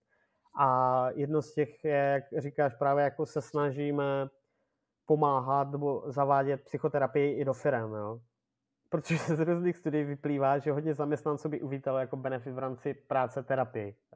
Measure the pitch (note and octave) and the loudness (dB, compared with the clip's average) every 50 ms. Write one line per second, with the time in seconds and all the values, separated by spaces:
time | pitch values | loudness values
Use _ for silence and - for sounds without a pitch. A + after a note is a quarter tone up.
0 | _ _ _ _ _ _ _ _ _ _ - - C#3+ C3 B2+ B2+ B2+ B2+ B2+ B2+ | _ _ _ _ _ _ _ _ _ _ 0 2 2 4 4 4 4 4 4 2
1 | B2+ C3 - - C#3+ C#3+ D#3 D3+ D3 - - D3 D3 D3 - - - D#3 C#3+ C#3+ | 2 0 -2 -2 -4 0 0 -2 -2 -2 -2 -2 -2 -2 -2 -6 -2 0 2 2
2 | C#3 C#3 C#3 C#3 C3+ - - D#3 B2+ C#3+ C#3 - D3 C3+ A#2 - C#3+ C#3 C#3 C#3+ | 4 2 2 0 -2 -4 -6 -6 -6 -4 -2 0 0 0 0 0 2 2 4 4
3 | C#3+ C#3+ C#3 - D#3 - - D3+ - - - D3 D3 C#3+ C3 C#3+ D3 C#3+ C#3+ C#3+ | 2 0 0 -2 -6 -4 -4 -6 -6 -2 -2 0 0 0 0 -2 -2 -2 0 0
4 | C#3 C#3 C#3 C#3 C3+ C3+ _ _ _ _ _ _ _ _ _ _ _ _ _ _ | 0 0 0 0 -2 -4 _ _ _ _ _ _ _ _ _ _ _ _ _ _
5 | _ - D#3 D3 D3 C#3+ C#3 C3 B2 C3 C#3 C#3 C#3 C#3 C#3 C#3+ C#3+ C#3+ C3+ G#2 | _ 2 2 4 4 4 4 4 2 2 2 2 2 0 -2 -4 -2 -2 -2 -2
6 | - D3 B2+ C#3+ C#3 C#3 C#3+ C#3 C3+ C#3 C#3 C3 - - - C#3+ - - - C#3+ | -4 -6 -2 0 2 4 4 4 4 2 0 -2 -4 -8 -8 -2 -2 0 0 2
7 | C3+ B2+ - D3 C#3+ C#3+ C#3+ D3+ C#3+ C3+ B2+ - - D3+ C3+ A#2 A2+ A2 G#2+ G#2+ | 0 2 2 2 2 2 2 0 0 0 -2 0 0 0 0 0 -2 -4 -6 -6
8 | G#2 G#2 A2+ A#2+ A#2 _ _ _ _ _ _ _ _ _ _ _ _ - - E3 | -6 -8 -8 -10 -14 _ _ _ _ _ _ _ _ _ _ _ _ -6 -4 -4
9 | - - E3 D3+ - - D#3+ D3+ D#3+ E3 F3 E3+ F3+ F3 E3+ - - D#3 C#3+ D3+ | -2 0 -2 -2 0 -2 0 0 2 0 0 0 0 -2 -2 -2 -4 -2 0 0
10 | C#3+ C#3+ C#3+ C#3 - D3 D3 C#3 C3+ C3+ C#3+ C#3+ - D#3 C#3 D3 D#3 D#3+ D3 C#3 | -2 -2 -6 -6 -4 -2 0 2 2 2 2 2 0 0 -2 0 0 -2 -2 -2
11 | D3+ D3 D3+ C#3+ - D#3 D3 C#3 - D#3 D3 - - C3 C#3 C3+ - C#3 C3 C3 | 0 -2 -2 -2 0 -2 -4 -2 -4 -6 -6 -4 -6 -6 -6 -6 -4 -2 -2 -2
12 | C3 B2 - C3+ C3 C3 C3 B2+ A#2+ C3+ B2+ B2+ C3 C3 B2+ B2 - D3 C3+ - | -2 -4 -6 -6 -6 -4 -4 -4 -6 -8 -8 -6 -6 -6 -6 -6 -6 -6 -6 -6
13 | _ - C3+ C3 B2+ A#2 - C#3 B2+ - C3+ C3 B2+ A#2+ - A2 G#2 G2+ G#2 _ | _ -2 0 0 0 0 -2 -6 -4 -2 0 0 0 -2 -4 -8 -8 -8 -10 _
14 | _ _ - | _ _ -14